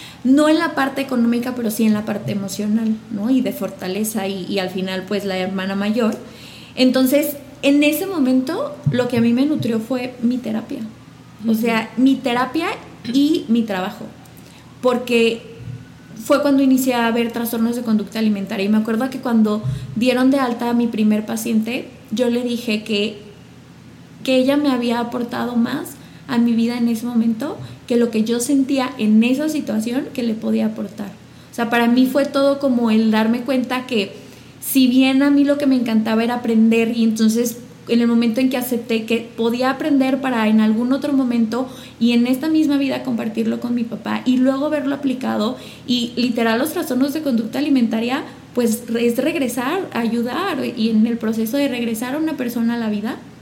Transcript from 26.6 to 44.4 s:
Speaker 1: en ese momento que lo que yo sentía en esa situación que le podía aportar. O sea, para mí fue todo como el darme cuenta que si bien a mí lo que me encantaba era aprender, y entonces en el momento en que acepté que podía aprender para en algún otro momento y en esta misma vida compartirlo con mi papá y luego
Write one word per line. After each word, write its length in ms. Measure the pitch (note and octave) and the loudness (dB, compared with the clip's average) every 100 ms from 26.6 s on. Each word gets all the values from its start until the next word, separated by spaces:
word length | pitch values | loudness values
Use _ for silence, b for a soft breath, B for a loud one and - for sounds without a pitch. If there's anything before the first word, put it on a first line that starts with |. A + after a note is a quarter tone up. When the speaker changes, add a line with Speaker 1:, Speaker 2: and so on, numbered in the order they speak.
| A3+ A#3+ | 0 0
Speaker 1:
en 100 | A#3 | -2
ese 180 | A3+ A#3+ | -2 -2
momento 520 | A#3+ A3+ A3 C#4+ G#4+ B B B | 0 0 0 -4 -8 B B B
que 100 | A#3+ | 2
lo 140 | A#3 | 2
que 120 | A3 | 2
yo 160 | A3 A#3+ | 0 0
sentía 520 | A#3+ C#4 C4 C#4+ B3+ - | 2 2 2 0 -2 0
en 260 | G#3+ G#3+ | 4 6
esa 260 | A#3 C4 D#4 | 6 2 0
situación 580 | D4+ - G#3+ A3 B3+ E4+ | -2 -2 -2 -2 -4 -4
que 100 | - | -4
le 100 | A#3 | -4
podía 340 | G#3+ A3 A3 A3 | -2 -2 0 0
aportar. 400 | A3 G#3 - G3+ - - B B | -4 -8 -10 -12 -14 -20 B B
O 40 | - | -6
sea, 140 | A#3 | -2
para 180 | A#3+ A#3 | 2 4
mí 180 | B3 B3+ | 4 4
fue 200 | C#4+ C#4 | 2 0
todo 340 | C#4 C#4 C#4 | 2 2 2
como 320 | C#4 A#3+ A#3 | 2 2 2
el 200 | A3 A3+ | 4 4
darme 300 | G#3+ A3+ A#3+ | 4 2 0
cuenta 440 | B3 C4 A#3+ C4 B3+ | 0 -2 -2 -4 -2
que 240 | A3+ F#3+ - B B B B | -2 -4 -8 B B B B
si 260 | - C4+ B3+ | -2 2 4
bien 360 | B3+ C4 C4 | 6 4 4
a 60 | C#4+ | 4
mí 120 | C#4+ | 4
lo 140 | C#4+ C#4+ | 4 2
que 80 | C#4+ | 2
me 100 | C4 | 2
encantaba 480 | A3+ A3 A3 A3 | 2 0 2 2
era 120 | A3+ A#3+ | 0 0
aprender, 600 | A#3 A3+ A3+ A3+ A3+ A#3+ | 2 4 6 4 2 2
y 80 | |
entonces 540 | A3+ A3 A3 A3+ A#3 - - - - | 2 4 2 2 0 -4 -14 -14 0
en 120 | A#3 | 2
el 80 | A#3 | 4
momento 320 | A#3 A#3 A3 | 4 2 2
en 100 | C4 | 0
que 80 | B3+ | 0
acepté 480 | A#3+ A3+ A3+ A3+ A3 | -2 -4 -2 -4 0
que 220 | A3+ A3 - | -4 -4 -4
podía 360 | A3+ B3 B3+ | -2 0 0
aprender 500 | C4 D#4 C#4 C4 C4+ | -2 0 2 2 0
para 260 | C4 A#3+ G#3+ | 0 0 4
en 140 | A3 | 4
algún 320 | G#3+ A3 B3 | 4 2 0
otro 180 | C#4 D4 | 0 0
momento 540 | C4+ B3+ A#3 A3 A#3 C4 B B B | 0 2 2 0 -2 -6 B B B
y 120 | A#3 | 2
en 140 | A#3+ A#3+ | 4 2
esta 200 | C4 D#4+ | 0 0
misma 300 | D#4 C#4+ C#4+ | 2 2 2
vida 240 | C4+ B3+ | 0 -2
compartirlo 560 | C4 A3+ A3+ A3 A3+ A#3 | -4 -4 -4 -2 -2 -2
con 140 | A#3+ | -2
mi 100 | A#3+ | -2
papá 380 | A3+ - G#3+ G#3+ | -4 -6 -6 -4
y 140 | B3+ | 0
luego 320 | B3+ | 2